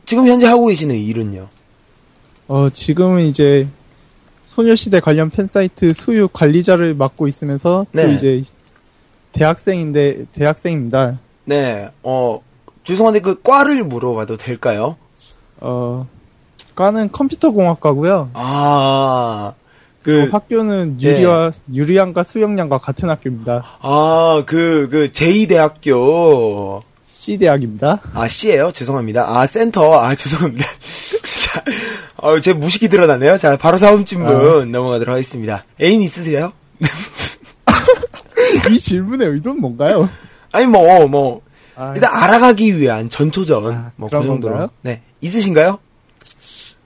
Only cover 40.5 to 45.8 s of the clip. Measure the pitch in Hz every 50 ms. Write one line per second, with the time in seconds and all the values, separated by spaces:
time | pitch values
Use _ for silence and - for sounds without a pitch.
40.5 | - 208 254 254 220 190 165 170 185 180 151 135 143 143 139 127 120 - _ _
41.5 | _ _ _ _ _ 131 131 135 139 208 247 - - 233 214 180 214 233 247 247
42.5 | 226 196 220 214 190 156 143 123 113 110 113 117 - - 147 156 151 190 190 156
43.5 | 147 110 104 117 117 117 117 120 - - 110 107 147 147 139 135 131 123 113 110
44.5 | 110 135 175 240 _ _ - 123 117 117 _ _ _ - 156 170 196 233 202 196
45.5 | 170 151 160 185 196 -